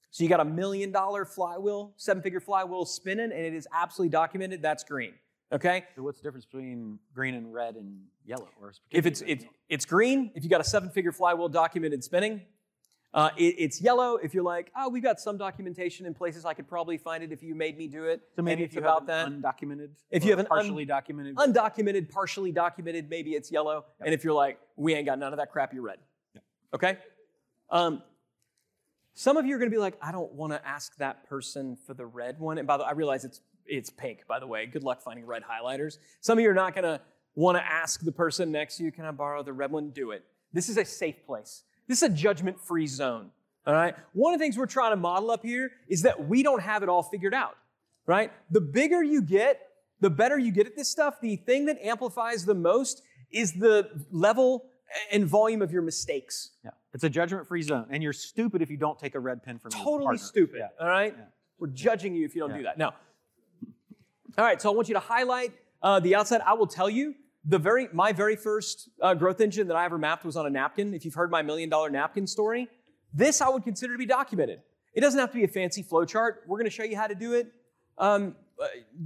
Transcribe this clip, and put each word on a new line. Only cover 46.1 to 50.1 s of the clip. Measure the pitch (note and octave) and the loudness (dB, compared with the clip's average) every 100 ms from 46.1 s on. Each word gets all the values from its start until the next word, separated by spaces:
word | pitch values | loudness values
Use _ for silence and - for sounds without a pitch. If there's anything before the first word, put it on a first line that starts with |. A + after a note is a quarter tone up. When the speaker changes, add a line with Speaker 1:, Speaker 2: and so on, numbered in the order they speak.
| F3 D3 | 2 2
Speaker 1:
we | A#3+ | 4
don't | C#4+ A#3+ | 4 2
have | F#3+ G#3+ | 0 -2
it | F#3+ | 2
all | F3 | 2
figured | - G3+ F#3+ | 0 -4 -2
out, | C4 D3 - _ _ _ _ - | -2 -4 -8 _ _ _ _ 2
right? | F#3+ A3 - - | 2 2 -6 0
The | G3+ | 0
bigger | D3+ G3+ D4+ F4 | 2 2 4 4
you | D4+ D4 | 4 2
get, | D#3+ G3 B3+ - - _ _ _ | 4 4 4 2 -4 _ _ _
the | G3 | 2